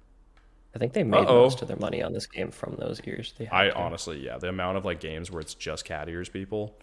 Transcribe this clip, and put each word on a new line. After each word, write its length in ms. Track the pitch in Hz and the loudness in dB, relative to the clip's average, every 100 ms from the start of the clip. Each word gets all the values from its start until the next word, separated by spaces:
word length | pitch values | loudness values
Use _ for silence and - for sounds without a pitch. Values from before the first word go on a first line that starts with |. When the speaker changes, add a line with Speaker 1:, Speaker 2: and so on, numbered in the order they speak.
| _ _ _ _ _ _ _ | _ _ _ _ _ _ _
Speaker 1:
I 40 | 113 | -4
think 140 | 120 | -2
they 100 | 214 | 0
made 220 | 151 208 - | 4 6 8
Speaker 2:
Uh-oh. 160 | 120 | 10
Speaker 1:
most 200 | 127 127 | 8 6
of 60 | - | -4
their 80 | - | -4
money 260 | - - | -2 -2
on 100 | - | -2
this 140 | - - | -4 -6
game 240 | - 87 | -6 -6
from 260 | - - - | -6 -10 -6
those 240 | - - | -6 -6
ears. 280 | - - 117 - | -8 -10 -10 -10
They 60 | |
had 100 | 113 | 0
Speaker 2:
I 140 | 92 98 | 4 4
Speaker 1:
to. 80 | - | 4
Speaker 2:
honestly, 480 | 87 82 87 76 | -2 -4 -6 -8
yeah, 140 | 65 62 | -8 -6
the 100 | 90 | -6
amount 280 | 92 90 95 | -4 -2 -2
of, 80 | |
like, 160 | 95 82 | -2 -4
games 300 | 78 78 87 | -6 -8 -8
where 100 | 85 | -10
it's 140 | 78 | -10
just 300 | - 80 78 | -10 -8 -8
cat 240 | - 78 78 | -8 -8 -6
ears, 200 | 85 90 | -8 -8
people, 480 | 95 98 107 104 - | -8 -6 -6 -6 -10